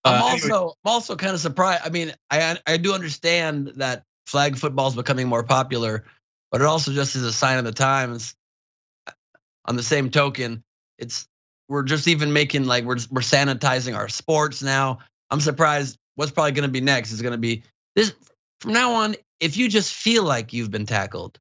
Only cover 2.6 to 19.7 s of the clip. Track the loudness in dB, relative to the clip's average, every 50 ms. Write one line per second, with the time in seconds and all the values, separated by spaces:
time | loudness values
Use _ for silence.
2.6 | _ 0 0 2 2 0 -2 -2 -4 -8 -10 -2 0 2 2 2 2 0 -2 -4
3.6 | -6 -6 -6 -4 -4 -4 -4 -6 _ _ _ _ _ -2 0 2 2 2 0 -2
4.6 | -4 -2 0 0 0 0 0 -2 -2 -2 0 0 0 0 0 0 2 2 2 2
5.6 | 2 0 -2 -2 -2 -2 -4 -6 -8 -12 _ _ _ _ _ _ _ _ 0 2
6.6 | 4 4 4 2 0 -2 -2 -2 -2 -2 -2 -4 -4 -4 -2 0 0 2 2 0
7.6 | -2 -4 -2 0 2 2 2 0 0 -4 -6 -10 -10 -14 -16 _ _ _ _ _
8.6 | _ _ _ _ _ _ _ _ _ -20 -20 _ _ _ _ _ _ _ _ _
9.6 | _ -6 -4 -4 0 0 0 2 0 2 2 2 2 2 -2 -4 -6 -6 -6 -10
10.6 | _ _ _ _ _ _ _ _ -14 -10 -10 -12 -12 _ _ _ _ _ _ _
11.6 | _ _ -4 -2 0 0 0 2 2 2 2 2 2 2 2 2 2 2 2 0
12.6 | 2 2 2 0 0 -2 -4 -4 -4 -4 -4 -4 0 2 2 4 4 2 0 0
13.6 | 0 0 0 0 -2 -4 -4 -4 -6 -6 -6 -8 -2 0 2 2 2 0 -2 -6
14.6 | -2 0 0 0 0 0 -2 -6 -12 _ _ _ _ _ -2 0 0 0 2 4
15.6 | 4 4 4 0 -2 -4 -8 _ _ _ _ -6 -6 -2 0 0 0 2 2 0
16.6 | 0 0 -2 0 2 2 2 0 0 -4 -8 -6 -4 -4 -4 -2 -2 -2 -2 -4
17.6 | -6 _ _ _ _ _ _ 2 2 2 -2 _ _ _ _ _ _ _ _ _
18.6 | -6 0 2 2 2 4 2 2 2 0 -2 -6 _ _ _ _ -4 -2 0 0
19.6 | 0 2